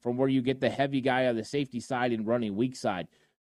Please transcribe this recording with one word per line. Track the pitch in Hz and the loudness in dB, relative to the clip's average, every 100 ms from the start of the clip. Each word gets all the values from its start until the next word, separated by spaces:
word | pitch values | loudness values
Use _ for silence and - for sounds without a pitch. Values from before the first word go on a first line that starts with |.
from | 123 123 | -4 0
where | 135 | 2
you | 135 | 2
get | 123 131 | 2 0
the | 123 | 0
heavy | 110 143 139 | 2 0 0
guy | 127 131 127 | 2 2 2
on | 113 | 0
the | |
safety | 107 143 139 120 | -2 -4 -4 -6
side | - 127 123 | -4 -2 0
and | 117 107 | 0 0
running | 120 113 98 | 0 0 0
weak | 127 127 | 0 0
side. | 117 92 82 _ _ _ | -4 -2 -6 _ _ _